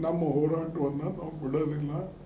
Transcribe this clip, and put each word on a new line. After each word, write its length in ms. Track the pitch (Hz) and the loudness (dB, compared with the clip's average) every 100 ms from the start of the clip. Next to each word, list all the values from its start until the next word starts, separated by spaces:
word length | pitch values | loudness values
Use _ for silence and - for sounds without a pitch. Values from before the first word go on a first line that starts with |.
ನಮ್ಮ 180 | 165 175 | 0 2
ಹೋರಾಟವನ್ನು 840 | 160 139 151 165 160 156 139 143 | 2 4 4 2 0 0 0 0
ನಾವು 420 | 165 190 160 156 131 | -2 -4 -6 -6 -2
ಬಿಡೋದಿಲ್ಲ. 640 | 151 151 147 143 147 190 - | 0 2 0 -2 -2 -4 -10